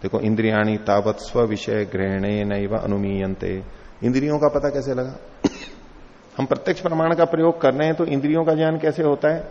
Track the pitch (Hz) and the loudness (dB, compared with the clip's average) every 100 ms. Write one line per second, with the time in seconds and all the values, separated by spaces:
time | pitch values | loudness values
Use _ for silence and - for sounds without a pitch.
0 | 98 110 107 110 110 107 107 107 104 101 | -2 0 0 2 2 2 2 0 2 2
1 | 104 107 - 120 113 107 - 107 98 95 | 2 -4 -4 0 0 0 -2 -2 -2 -2
2 | 98 98 98 104 104 101 101 110 - 101 | -2 0 0 0 0 -2 -2 -2 -2 -2
3 | 101 98 95 95 92 95 98 - - - | 0 -2 -2 -4 -4 -4 -8 -16 -20 -4
4 | 117 127 147 147 147 143 143 139 131 127 | 0 2 0 0 0 0 -2 -4 -4 -4
5 | 131 135 - - - - - - - - | -6 -10 -20 -4 -4 -4 -16 -18 -20 -20
6 | - - - - 131 - - 175 180 160 | -20 -20 -16 -6 -4 -2 -2 -2 -2 0
7 | 165 165 165 165 165 165 135 131 156 160 | 2 4 2 4 2 4 2 2 0 2
8 | 165 139 143 160 165 156 160 160 156 151 | 0 0 2 2 2 2 2 2 0 2
9 | 151 143 151 160 - | 2 4 2 0 -6